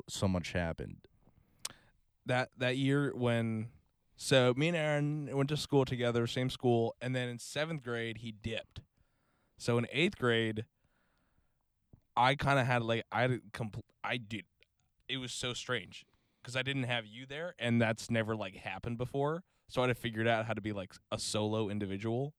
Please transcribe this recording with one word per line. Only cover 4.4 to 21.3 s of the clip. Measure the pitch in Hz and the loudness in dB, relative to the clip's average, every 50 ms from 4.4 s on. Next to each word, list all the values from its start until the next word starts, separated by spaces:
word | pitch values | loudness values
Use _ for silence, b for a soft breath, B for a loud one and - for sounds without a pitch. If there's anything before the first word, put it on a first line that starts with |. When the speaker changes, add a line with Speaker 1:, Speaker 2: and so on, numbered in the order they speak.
| 127 127 120 | 8 6 4
Speaker 2:
me | 131 151 170 | 4 2 2
and | 175 | 2
Aaron | 160 151 151 147 147 147 147 151 151 143 120 135 | 2 2 2 2 2 2 0 0 -2 -4 -2 0
went | 139 139 139 | 0 2 2
to | 151 | 0
school | 139 - - 147 139 131 | -2 0 4 4 4 4
together, | - 131 120 120 120 117 120 117 | 4 2 0 2 2 4 2 2
same | 117 - 131 127 127 | 2 0 0 0 -2
school, | - - - 123 120 117 113 113 - - | -2 2 4 4 4 4 4 2 -2 -4
and | 120 127 127 | -4 -4 -2
then | 127 123 120 | -2 -4 -4
in | 120 113 | -6 -10
seventh | - - - 143 156 165 165 143 123 | -10 -6 -4 -4 -2 -2 -4 -4 -4
grade, | 120 117 117 117 113 110 107 | -4 -4 -4 -4 -4 -6 -8
he | 117 113 | -8 -10
dipped. | 107 101 - 113 113 - - _ - - - _ _ _ _ _ _ _ _ _ _ _ _ _ _ - | -10 -8 -6 -6 -6 -6 -8 _ -16 -18 -18 _ _ _ _ _ _ _ _ _ _ _ _ _ _ -6
So | - 123 117 | -2 0 0
in | 117 117 - | 0 0 0
eighth | - 139 170 202 - | 0 0 0 0 0
grade, | - 127 120 117 113 113 110 110 107 110 - _ _ _ _ _ _ _ _ _ _ _ _ _ _ _ _ _ _ _ _ _ _ _ _ - - _ _ - | 0 2 2 4 2 2 0 -2 -4 -6 -10 _ _ _ _ _ _ _ _ _ _ _ _ _ _ _ _ _ _ _ _ _ _ _ _ -20 -20 _ _ 2
I | 117 123 131 147 | 4 6 6 4
kinda | 143 139 139 139 135 123 | 4 4 4 4 4 4
had, | 127 123 120 117 | 4 2 2 2
like, | 113 117 113 - - | 0 0 -2 -2 -2
I | 101 110 | 0 2
had | 123 127 | 2 2
a | 123 107 - 104 | 2 0 -4 -8
compl-, | - - 117 104 - 113 - _ _ _ - | -8 -8 -6 -6 -8 -10 -14 _ _ _ -6
I, | 104 123 | -4 -4
dude, | 123 110 101 113 101 90 _ _ _ _ _ _ _ _ _ _ _ _ | -4 -4 -6 -8 -8 -8 _ _ _ _ _ _ _ _ _ _ _ _
it | - 135 | -8 -6
was | 131 127 120 - | -6 -6 -6 -6
so | - 131 123 120 | -4 -4 -4 -4
strange | - - - 123 110 - - - - - _ _ _ _ _ _ _ - | -4 -4 -4 -4 -4 -6 -8 -16 -20 -20 _ _ _ _ _ _ _ -12
'cause | 127 123 | -6 -4
I | 131 | -4
didn't | 131 139 139 135 123 | -2 -2 -2 -2 -2
have | 120 123 117 107 | -2 -2 -4 -4
you | 107 110 123 135 | -8 -12 -16 -14
there, | 135 139 151 170 180 - - | -12 -10 -8 -8 -10 -6 -2
and | 117 120 117 117 | 0 4 4 4
that's | 113 110 110 - - - | 4 4 2 -2 -2 -2
never, | 117 113 110 110 113 | 0 0 0 0 -2
like, | 107 101 95 90 | -2 -4 -6 -8
happened | - - 101 92 98 - 117 120 | -10 -10 -10 -8 -8 -8 -6 -6
before. | 113 123 - - 139 143 147 160 180 - _ _ _ _ | -6 -6 -4 -2 0 0 0 -2 -4 -8 _ _ _ _
So | - - 131 | -6 0 2
I | 127 | 2
had | 127 113 | 2 2
to | - | 0
figure | - 120 110 113 110 | -2 -4 -2 0 2
out | 117 117 110 110 | 2 2 2 0
how | 113 110 | -2 -4
to | 107 | -4
be, | 101 107 104 | -4 -4 -4
like, | 98 92 - - - _ - | -6 -6 -10 -12 -16 _ -8
a | 110 107 | -6 -4
solo | - - | -4 -2